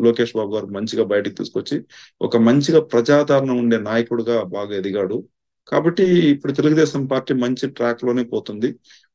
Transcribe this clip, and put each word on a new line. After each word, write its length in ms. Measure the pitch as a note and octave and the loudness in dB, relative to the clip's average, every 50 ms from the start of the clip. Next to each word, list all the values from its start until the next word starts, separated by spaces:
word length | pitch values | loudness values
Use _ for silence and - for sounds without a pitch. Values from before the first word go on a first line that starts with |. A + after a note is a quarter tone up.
లోకేష్ 360 | A#2 A#2 A#2 A#2+ A#2+ A2+ - | 2 2 2 2 0 -2 -2
బాబు 180 | A2 G#2+ G2+ G#2+ | -4 -4 -4 -4
గారు 120 | G#2+ G2 | -6 -6
మంచిగా 380 | F#2+ G2+ G2 A2 A2+ A2 A2+ A2 | -6 -8 -8 -8 -6 -2 -2 -2
బయటకు 300 | G2 G#2 G2+ G2+ G2+ G2+ | 0 0 -2 -2 -4 -6
తీసుకొచ్చి 500 | - G2 - - - - - C#3+ A#2 - _ - - - - _ - | -8 -8 -6 -6 -8 -6 -4 -6 -8 -8 _ -20 -20 -20 -20 _ -8
ఒక 140 | B2+ A#2+ A#2+ | -4 0 2
మంచిగా 440 | A#2 A2+ A#2 C3 C#3+ C#3 - D#3+ D#3 | 4 4 6 4 4 4 4 4 2
ప్రజాదరణ 680 | D#3 - - A#2+ A#2 C#3+ C#3+ D3 D3 D3 C#3+ C#3 C3+ C3 | 4 2 0 0 2 4 4 4 4 4 2 2 2 0
ఉండే 280 | B2+ B2 A#2+ A#2 A2+ A2 | -2 0 0 0 0 0
నాయకుడిగా 640 | G#2 G#2 A2 A#2 A#2 - A#2+ A#2 A2+ A#2 A#2 A2+ | 0 -2 -2 -2 -2 -2 -4 -4 -2 -2 -2 -2
బాగా 340 | G2+ F2+ F#2+ G2+ G#2 G2+ G#2 | -2 -4 -6 -8 -8 -6 -6
ఎదిగాడు. 520 | G2 F#2 G2+ F#2+ G#2 F#2+ F#2 A2 - - _ _ _ _ _ _ _ _ - | -4 -4 -4 -2 -2 -4 -4 -4 -6 -8 _ _ _ _ _ _ _ _ -4
కాబట్టి 340 | D3 D3 D3 E3+ E3 - | -2 0 0 0 2 2
ఇప్పుడు 500 | F#3 F3+ F3+ E3+ D#3+ D3 C#3+ C#3 - C#3+ | 2 4 4 4 4 4 2 2 0 -4
తెలుగుదేశం 540 | C#3+ - D#3 D3+ D#3 D#3+ D#3 C#3+ - C#3+ C3+ | -2 0 2 4 4 4 4 2 2 -2 -4
పార్టీ 280 | C3+ C3+ C3 - - C3+ | -2 -2 -4 -2 -2 -2
మంచి 360 | B2+ B2 B2 B2+ - - C#3 | 0 0 -2 -2 -2 -4 -6
ట్రాక్ 340 | - - A#2+ A#2+ A#2 A#2 B2 | -4 -2 -2 -2 -2 -2 -2
లోనే 200 | B2 A#2+ B2+ A#2+ | -2 0 -2 -2
పోతుంది, 500 | A#2 A#2 G#2+ - - G#2+ G#2 A#2 C#3+ - - _ _ - _ _ _ | -2 -4 -6 -6 -6 -8 -4 -4 -4 -4 -6 _ _ -20 _ _ _